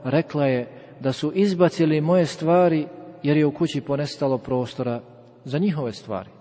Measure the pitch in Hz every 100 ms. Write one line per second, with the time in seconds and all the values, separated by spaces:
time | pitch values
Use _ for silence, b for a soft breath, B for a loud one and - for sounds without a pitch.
0 | 127 143 165 151 139 127 120 B B B
1 | 135 127 151 165 202 180 175 - 165 156
2 | 151 185 156 - 160 175 175 160 147 -
3 | - - 143 147 147 147 165 143 - 139
4 | 143 - 139 131 - 127 123 - 123 117
5 | - - - - - 143 202 156 123 107
6 | - 98 - -